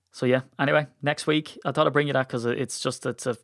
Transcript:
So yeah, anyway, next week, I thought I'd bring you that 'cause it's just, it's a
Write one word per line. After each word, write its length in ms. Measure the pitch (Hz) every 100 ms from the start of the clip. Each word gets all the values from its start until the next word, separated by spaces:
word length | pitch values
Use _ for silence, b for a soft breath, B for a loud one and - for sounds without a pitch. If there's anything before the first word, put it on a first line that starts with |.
| _
So 140 | - 127
yeah, 140 | 127 127 -
anyway, 280 | 143 151 143 _
next 240 | 143 147 -
week, 320 | 156 156 - -
I 60 |
thought 160 | 143 156
I'd 60 |
bring 140 | 143 147
you 60 |
that 160 | 135 131
'cause 160 | 123 117
it's 340 | - 127 -
just, 260 | 135 - 127
it's 200 | 117 131
a 120 | 110